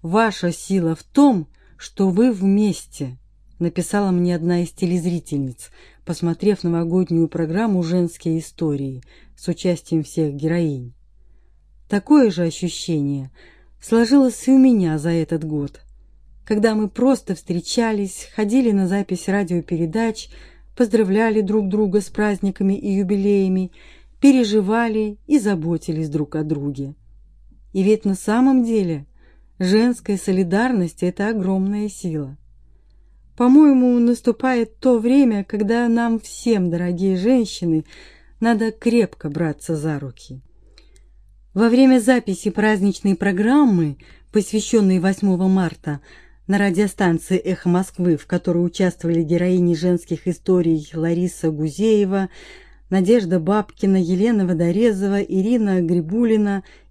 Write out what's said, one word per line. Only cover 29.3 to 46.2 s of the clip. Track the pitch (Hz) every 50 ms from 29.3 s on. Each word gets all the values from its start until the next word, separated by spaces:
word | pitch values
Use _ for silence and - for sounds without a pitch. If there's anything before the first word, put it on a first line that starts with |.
| _ - _ _ _ -
женская | 185 180 202 214 233 247 240 - - - 202
солидарность — | 190 - - 190 185 190 170 185 202 240 254 247 196 175 160 - - 175
это | 180 175 - 202 214
огромная | 226 214 180 190 190 190 190 196 208 208 208 208
сила. | - - - 180 156 151 143 135 143 - - - - - - - _ _ _ _ _ - _ _ _ - _ - -
По-моему, | - 247 247 262 302 311 294 269 254 254 247 247 240
наступает | 233 240 240 233 - 247 226 - - 262 262 233 226 - - -
то | - 262 247 226
время, | 214 240 262 277 277 240 214 202 190
когда | - - 208 214 196 226 233 240 233
нам | 226 233 233 233 226 220
всем, | - - - - - 233 226 202 180 175
дорогие | 165 170 180 175 180 170 190 196 190 180
женщины, | 185 233 262 247 226 - - - 180 170 160 156 156 - - - - - - - - - - -
надо | 226 233 233 202 226 220
крепко | 220 - - 233 226 240 208 185 - - - 151
браться | 147 156 170 156 147 - - - 165
за | 151 147 160 151 139
руки. | 139 131 - - - - 131 131 - - _ _ - - - - _ _ _ - - _ _ - - _ - - - _ -
Во | 185 226 233
время | 233 254 269 262 262 247
записи | 208 233 254 240 240 - 185 - - 208
праздничной | - 214 208 214 214 190 190 202 175 - - 196 190 -
программы, | 196 196 185 180 214 226 262 302 294 247 196 170 160 147 143 - - - - - - _
посвященной | - 214 190 - - 214 208 - - 226 208 190 185 185
восьмого | 165 190 196 - 208 196 185 170 190 185
марта, | 190 190 180 160 - - - 156 147 139 - - - -